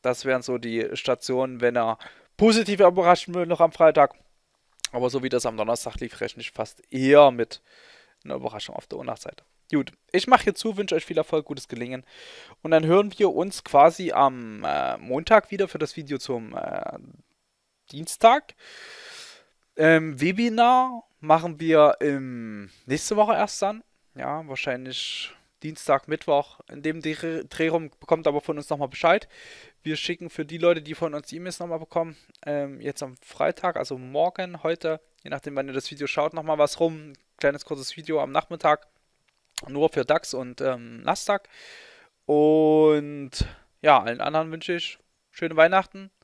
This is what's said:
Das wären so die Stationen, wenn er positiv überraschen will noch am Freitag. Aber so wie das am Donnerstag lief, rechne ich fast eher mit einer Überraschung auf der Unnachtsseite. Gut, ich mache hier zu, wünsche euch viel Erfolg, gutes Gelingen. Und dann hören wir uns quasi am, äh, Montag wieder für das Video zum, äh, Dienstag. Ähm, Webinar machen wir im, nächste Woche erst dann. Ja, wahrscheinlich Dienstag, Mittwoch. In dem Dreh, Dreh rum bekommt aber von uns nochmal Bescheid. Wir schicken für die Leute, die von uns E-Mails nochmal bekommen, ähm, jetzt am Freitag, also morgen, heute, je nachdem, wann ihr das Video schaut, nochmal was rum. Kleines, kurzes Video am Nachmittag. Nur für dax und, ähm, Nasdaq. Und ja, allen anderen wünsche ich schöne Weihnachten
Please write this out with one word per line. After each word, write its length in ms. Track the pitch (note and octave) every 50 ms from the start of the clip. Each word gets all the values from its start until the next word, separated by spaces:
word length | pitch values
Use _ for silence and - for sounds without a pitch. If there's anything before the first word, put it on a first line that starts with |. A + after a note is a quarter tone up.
Das 220 | - B2+ B2 - -
wären 180 | C3+ C3 B2+
so 160 | B2 - B2+ A#2+
die 300 | A#2 A#2 A2+ A2+ A2 - -
Stationen, 680 | - - - B2+ - - - B2+ B2+ C3 B2+ B2+ A#2+
wenn 160 | B2 A#2+ A#2+
er 220 | A#2+ A2+ A2+ A2+ _ - - - _ _ _ _
positiv 440 | - G#3 A3+ G#3+ A3+ A3 G3+ G3+ F#3
überraschen 540 | G3+ F3+ F3+ F#3 F3 F3 F3+ - - - F3
will 120 | F3+ F3
noch 140 | E3 E3+ -
am 100 | E3+ E3
Freitag. 440 | - - E3 D#3+ D3+ D#3 C#3+ - - _ _ _ _ _ _ _ _ _ _ _ _ _ - -
Aber 180 | - A#2+ B2 B2
so 120 | B2+ C3+
wie 60 | B2+ C3
das 160 | B2+ B2 -
am 100 | A#2+ A2+
Donnerstag 400 | G#2+ G#2+ A2 A#2+ A2+ - A#2+ -
lief, 240 | - B2+ A2+ - -
rechne 200 | A2 A2 - A#2
ich 120 | A#2 -
fast 280 | _ - A2 - - _ _ _
eher 400 | - C3 C3 C3+ C#3+ D3 D3 C#3
mit 280 | B2 A#2+ A2+ _ - - _ _ _ _ _ _ - _ _ _ _ _ _
einer 120 | C#2+ C2+
Überraschung 400 | C2 B2+ - G#2+ G#2+ - - -
auf 100 | - -
der 120 | _ - -
Unnachtsseite. 460 | B2+ B2 A#2 - - - - - _ _ _ _ _ _
Gut, 200 | - C#3+ C3 - _ _ _ _
ich 160 | - F#3 - -
mache 160 | C4 B3 -
hier 100 | G#3+ F#3
zu, 220 | - - A3+ G3+
wünsche 180 | G3 G3+ F#3 E3
euch 100 | D#3 -
viel 140 | - E3 D#3
Erfolg, 260 | D#3 - - D#3 D3
gutes 220 | - D3 C#3 -
Gelingen. 380 | _ B2+ A#2 A#2+ B2 C3 C3 _ _ - - - - - - - - - _
Und 80 | - D#3
dann 160 | E3 D#3+ D#3
hören 260 | D#3+ F3 G3 G3+ G#3 - -
wir 160 | G#3+ F3+ -
uns 300 | - F3 G3 - - _
quasi 480 | - - C#3+ D3 E3+ E3 - F#3 -
am, 500 | - - C#3 C3+ C3 B2 A#2+ A2 G#2+ G#2 -
äh, 320 | D2 C#2+ D2 C2 B1+ A#1+ G#1
Montag 520 | - A#2+ B2+ C#3+ E3+ - A3+ G#3 - _
wieder 160 | G#3 F#3+ G3
für 120 | E3+ - D3+
das 180 | D#3 - -
Video 220 | E3 D3+ C#3 C#3+ C3
zum, 360 | - - B2+ A#2 A2+ - -
äh, 440 | - G1+ G1+ G1+ G1+ - - - - - - - _ _ _ _ _ _ _ _ _ _ _ _ _ _ _
Dienstag. 640 | - C#3+ D#3+ - - - - A3+ B3 D4+ _ - _ _ - - - - - - - - - - - - - - - - _ _ _ _ _ _ _
Ähm, 440 | - D#3 D#3+ E3 D#3+ D#3+ D#3 C#3+ B2+
Webinar 840 | C#3+ F3 F#3+ G3+ A#3 A#3+ A3 A3+ A#3 A#3+ B3+ B3+ B3+ C4 B3 A#3 _ _ _ _
machen 400 | D#3 D#3 D#3 E3 E3 F3 D#3 D3
wir 380 | E3 D#3+ D#3+ E3 D3+ C#3+ - -
im, 680 | - D3 C#3 C3+ C3+ C3 B2 A#2+ A2+ A2 G#2+ G#2 G2+ F#2+ _ _ _
nächste 300 | A#2+ C3+ D#3 - - G#3+
Woche 180 | G#3 G#3 G#3+ G#3+
erst 260 | D#3 G#3 G3+ - -
dann. 200 | G3+ G3 G#3+ A3+ - _ _ _ _ _ _
Ja, 320 | C3 C3 C3+ D3 D#3 D#3+ D3
wahrscheinlich 840 | C3+ B2+ - C#3+ B2 B2+ C3 C3 B2+ - - - - - - - - _ _ _ _ _
Dienstag, 440 | - D3+ D#3 - - - C#3+ C3+ _
Mittwoch. 540 | - D3+ - - - D3 C#3+ C#3+ - _ _ - -
In 120 | - D3
dem 180 | C#3+ D#3 D#3 E3
Dreh, 420 | D3+ D#3 D#3 - F3 E3 D#3+ D#3+ - -
Dreh 200 | - - D#3+ E3
rum 220 | D#3+ E3 D#3+ D3 _ _
bekommt 280 | - - E3 D#3+ D#3+ D3+
aber 120 | C#3+ D3
von 160 | - - D#3
uns 140 | D3 C#3+ -
nochmal 180 | D#3 C#3+ C#3+ C3
Bescheid. 400 | - - - E3 F3+ A3 - _ - - - - - - - - _ _
Wir 140 | _ D#3 D#3
schicken 340 | - - - F3 _ E3+ E3
für 140 | - - D#3
die 140 | D3 D#3+ E3+
Leute, 240 | E3+ F3 E3+ D#3+
die 120 | D3 D3+ D#3+
von 200 | - E3+ D#3 D3
uns 180 | D3 C#3+ -
E-Mails 280 | - E3 F3 F#3 F3 -
nochmal 180 | F3 F3 D#3+ D#3
bekommen, 380 | D#3+ _ - E3+ E3 E3 D3+ _ _ _ _ _ -
ähm, 360 | D3 D3 C#3+ C#3+ C#3 C#3 -
jetzt 220 | - C#3+ C#3 - C#3
am 120 | C3 B2+ _
Freitag, 580 | _ - - - D3 D#3 - - - F3+ E3
also 200 | D#3 C#3 - C#3 B2+
morgen, 640 | B2+ B2+ C3+ D3 E3 F3+ - - F#3 F#3 F3 D#3 -
heute, 360 | D#3+ E3+ E3 - D#3+ D#3+ D#3 _ _ _ _
je 80 | _ C#3
nachdem, 240 | C#3+ C#3 - D3 C#3+
wann 140 | C#3+ C#3+ C#3
ihr 60 | C3
das 160 | C3+ - -
Video 180 | D3+ C#3+ D3 C3+
schaut, 260 | - - D3 D#3 E3+
nochmal 240 | E3 D#3 D#3+ D#3 D3+
was 220 | D3 C#3+ - -
rum. 320 | E3+ E3 D#3+ D#3 D3+ D3+ C#3 _ _ _ _
Kleines, 280 | _ - C#3+ C#3+ C#3+ -
kurzes 320 | - D3+ C#3 C3 - -
Video 240 | E3 D#3 - D#3+ D3+
am 120 | - C3+
Nachmittag. 560 | C#3 D3+ - _ F3 D#3+ - D#3 D3+ - _ _ _ _ _ _ _ _ _ _ _ _ _ _ _ - - -
Nur 200 | C3+ C#3+ D#3 D#3+
für 140 | - D3+ B2+
dax 300 | - D3 E3 - - -
und, 260 | B2+ B2+ B2 A#2+ -
ähm, 420 | C#3 C3+ B2+ A#2+ A#2+ A#2 A#2 A#2
Nasdaq. 460 | - C#3+ F3+ - - - G3+ G3 _ _ _ - - - - - - - - _ _ _ _ _ _
Und 1200 | - D3 D3 D3+ D#3 D#3 D#3 D#3 D#3 D#3 D#3 D#3 D#3 D3+ D3+ D3 D3 D3 C#3+ C#3 C3 - - - - - _ _ _ _ _
ja, 220 | - D#3 C#3+ B2+
allen 180 | F#2+ A2+ A#2+ -
anderen 300 | - - D3+ D#3+ D#3+ D#3+
wünsche 240 | D#3+ D#3+ - - F3+
ich 240 | E3+ - - - _ _ _ _ _ _ _
schöne 260 | _ - E3+ D#3+ D#3+
Weihnachten 540 | D#3 D#3+ E3+ F#3+ F#3+ F#3+ - - G3 G3 F#3+ _ _